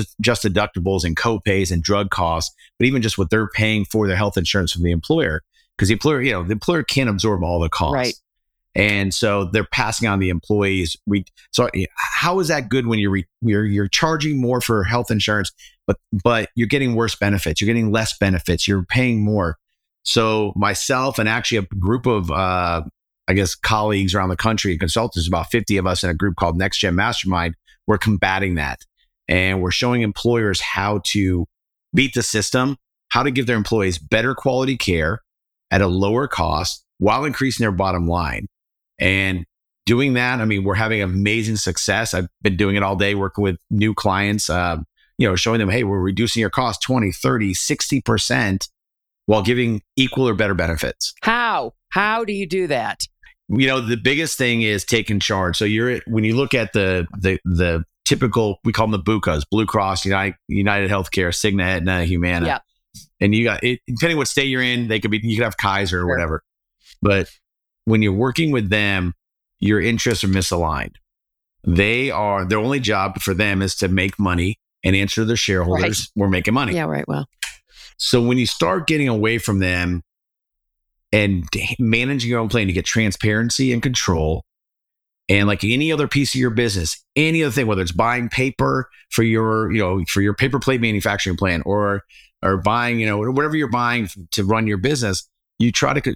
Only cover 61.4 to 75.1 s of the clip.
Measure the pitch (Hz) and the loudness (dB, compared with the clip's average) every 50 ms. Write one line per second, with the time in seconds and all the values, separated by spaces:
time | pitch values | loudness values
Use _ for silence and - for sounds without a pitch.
61.4 | - 107 98 98 90 92 95 85 85 95 92 90 85 85 92 85 87 90 87 85 | 0 0 2 2 0 0 0 0 0 0 0 0 0 0 0 0 0 0 0 0
62.4 | 85 82 135 - - _ _ _ _ _ - - - _ _ - - 101 104 110 | 0 -2 -2 -4 -6 _ _ _ _ _ -20 -20 -20 _ _ 0 2 2 2 2
63.4 | 117 113 101 - - 123 123 - - - 123 117 165 170 165 147 131 - - 143 | 2 0 0 0 -2 -2 -2 -2 -6 -8 -4 -2 0 0 0 0 -2 0 0 0
64.4 | 139 135 127 127 127 123 123 120 120 110 110 110 - 107 107 107 113 117 107 110 | 0 0 0 0 0 0 0 -2 -2 0 -2 0 0 0 -2 0 0 0 0 0
65.4 | 117 110 - - - 98 98 98 101 87 92 87 87 87 87 85 85 78 78 76 | 0 -2 -2 -2 0 0 0 0 0 0 -2 0 0 0 0 0 0 -2 -4 -6
66.4 | _ _ _ _ _ _ _ _ _ - - - - 101 98 98 95 - - _ | _ _ _ _ _ _ _ _ _ -18 -6 0 2 2 2 2 0 -2 -8 _
67.4 | _ _ _ _ _ _ _ _ - 113 113 107 107 101 95 104 123 131 120 - | _ _ _ _ _ _ _ _ 0 2 2 4 4 2 2 2 0 0 0 0
68.4 | 165 156 139 120 107 92 107 107 104 101 98 92 90 87 - _ _ _ _ _ | 0 0 0 0 0 0 0 0 0 0 0 0 -2 -2 -4 _ _ _ _ _
69.4 | _ _ _ - 98 101 107 101 85 117 117 - - 123 110 - - 95 95 95 | _ _ _ -2 0 2 2 2 2 0 0 0 0 0 0 0 0 0 2 2
70.4 | 85 - 95 87 82 80 76 67 50 50 - - _ _ _ _ _ _ _ _ | 0 0 0 0 0 0 -2 -4 -6 -8 -12 -20 _ _ _ _ _ _ _ _
71.4 | _ _ _ _ - - 87 92 98 107 117 123 135 135 82 90 107 104 101 98 | _ _ _ _ -2 0 2 4 4 4 2 2 0 -2 -2 -2 0 0 0 0
72.4 | 92 90 107 107 107 127 143 139 120 104 107 95 95 98 92 - - 101 92 87 | 0 0 0 0 2 0 0 0 0 0 0 0 0 -2 -4 -4 -4 -2 0 0
73.4 | 107 104 98 95 98 92 - - 101 90 92 95 92 98 - - 101 92 87 85 | 0 0 0 0 0 -2 -2 -2 0 0 2 2 0 0 -2 0 0 0 2 2
74.4 | 87 98 110 - _ _ _ _ - 92 95 98 101 101 | 0 -2 -4 -6 _ _ _ _ 0 2 2 2 2 0